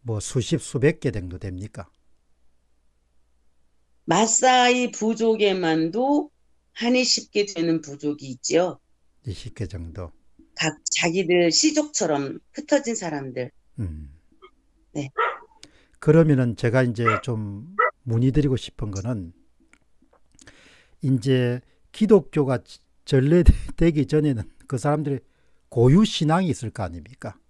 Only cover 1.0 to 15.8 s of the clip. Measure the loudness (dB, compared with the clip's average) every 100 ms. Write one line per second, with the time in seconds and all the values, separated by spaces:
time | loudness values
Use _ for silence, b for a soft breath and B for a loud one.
1 | -6 -6 -10 -10 -10 -10 -12 -14 -18 _
2 | _ _ _ _ _ _ _ _ _ _
3 | _ _ _ _ _ _ _ _ _ _
4 | 0 2 4 4 6 6 4 4 0 -2
5 | -2 2 0 2 2 2 0 0 0 0
6 | 0 0 -2 _ _ _ _ -4 0 2
7 | 0 -2 -2 -4 -2 -2 -2 -2 -4 -8
8 | -6 -6 -10 -10 -2 0 0 -4 _ _
9 | _ _ -14 -12 -14 -10 -10 -10 -12 -14
10 | -16 _ _ _ -20 -6 -6 -6 -8 -4
11 | -2 -2 0 2 2 2 0 0 -4 -4
12 | -2 -2 -4 -10 _ -16 -2 -2 0 -6
13 | -6 -8 -8 -8 -10 _ _ -10 -10 -10
14 | -16 -20 _ _ -20 _ _ _ _ -10
15 | -8 -4 -4 -6 -20 _ b b